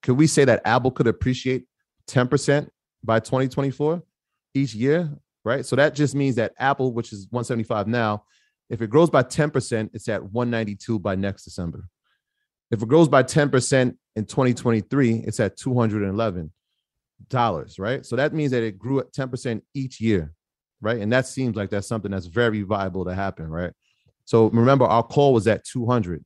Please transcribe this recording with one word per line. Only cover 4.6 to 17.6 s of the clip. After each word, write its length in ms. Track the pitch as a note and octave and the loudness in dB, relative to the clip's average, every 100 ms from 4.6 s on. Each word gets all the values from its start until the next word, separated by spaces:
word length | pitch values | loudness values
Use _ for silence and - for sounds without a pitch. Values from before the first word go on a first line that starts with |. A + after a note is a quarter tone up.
| C#3 | -4
year, 360 | G#2+ B2+ D#3+ E3+ C#3+ _ _ G#2+ | -2 0 0 -2 -8 _ _ -4
right? 180 | C3+ | -4
So 120 | B2+ B2 | -2 2
that 180 | D3 | 2
just 200 | C#3+ D3 | 2 -2
means 220 | C#3+ C#3 A#2 | 0 0 0
that 160 | G#2+ _ | -2 _
Apple, 340 | C3 C#3 C3 | -2 0 -2
which 180 | A#2 A2+ | -4 -8
is 160 | G#2 F#2+ | -12 -8
one 140 | A#2+ | -6
seventy-five 440 | A#2 A#2+ G#2+ A2 G2+ | -4 -4 -2 -2 -2
now, 360 | A#2+ A2 G#2 _ _ _ _ _ | 0 0 -2 _ _ _ _ _
if 140 | A2+ | -8
it 80 | A2 | 0
grows 180 | C3 E3+ | 4 4
by 140 | - | 4
ten 280 | B2+ - D3+ | 0 0 0
percent, 420 | C#3 - A2+ A2 | 0 -2 -4 -4
it's 140 | A#2 - | -10 -6
at 140 | G2+ | -6
one 280 | F#2 A2 A#2+ | -4 -4 -2
ninety-two 480 | A#2 G#2+ G2 - A2+ | -2 -4 -8 -6 -4
by 160 | F#2+ | -2
next 300 | F#2+ G2 G2 | -2 -4 -6
December. 440 | - - F2 E2+ F2+ _ _ _ _ _ _ _ _ | -14 -10 -10 -10 -18 _ _ _ _ _ _ _ _
If 120 | A2+ | -6
it 60 | A2+ | 2
grows 200 | D#3 D#3+ | 4 6
by 140 | C3+ | 4
ten 260 | B2+ D#3+ D3 | 4 2 2
percent 480 | B2 A#2 C3+ B2+ - _ | 2 2 2 2 -2 _
in 120 | - G#2 | -10 -6
twenty 260 | - B2+ | 0 0
twenty-three, 720 | A#2+ B2 A2+ G2+ C#3 B2+ A2+ - | 0 0 -2 0 0 2 0 -4
it's 140 | - | -2
at 160 | G#2 - | -4 -2
two 180 | - | -4
hundred 280 | B2 A2+ G#2 | 0 0 0
and 100 | G2+ | -4
eleven 400 | G2 A2+ F2 D#2+ _ _ _ _ _ _ _ - | -2 -4 -4 -12 _ _ _ _ _ _ _ -6
dollars, 500 | C3 A#2+ E2+ | 0 0 -2